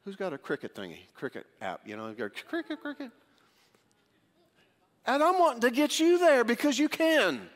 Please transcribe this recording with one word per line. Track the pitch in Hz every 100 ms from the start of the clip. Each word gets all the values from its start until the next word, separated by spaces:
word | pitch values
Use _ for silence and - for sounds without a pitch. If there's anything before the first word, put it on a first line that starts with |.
Who's | 202
got | 196 190
a | 135
Cricut | - 143 113
thingy? | - 92 82 92 -
Cricut | 131 104 - _
app, | 98 85 104
you |
know, | 107 110
you |
go, | 107 104
"Cricut, | - - 339 311 302
Cricut." | 294 277 262 _ _ _ _ _ _ _ _ _ _ _ _ _ _ _ _ _ _ _
And | - 277
I'm | 320 370
wanting | 330 240
to | 240
get | 240 294 -
you | 330 349
there | 349 269
because | 233 233 294 247
you | 302
can. | - 320 311 190 123 90